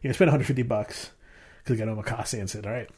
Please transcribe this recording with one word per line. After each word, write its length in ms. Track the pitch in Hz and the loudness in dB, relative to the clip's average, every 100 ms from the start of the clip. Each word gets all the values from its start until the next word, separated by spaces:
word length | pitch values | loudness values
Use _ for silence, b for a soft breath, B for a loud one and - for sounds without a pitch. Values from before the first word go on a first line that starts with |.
you 80 | 135 | -2
know, 40 | |
spent 160 | 131 170 | 4 6
a 20 | |
hundred 140 | 143 - | 6 2
fifty 160 | 127 | 0
bucks 480 | 120 107 104 - - - b b b b - | 0 0 -2 -8 -14 -16 b b b b -2
'cause 140 | 113 | 0
I 40 | 110 | 0
got 100 | 107 | -4
omakase 460 | 104 113 - 113 | -4 -4 -4 -4
and 100 | 95 | -4
said, 160 | - 101 | -6 -6
"All 60 | |
right, 180 | 123 107 | -6 -6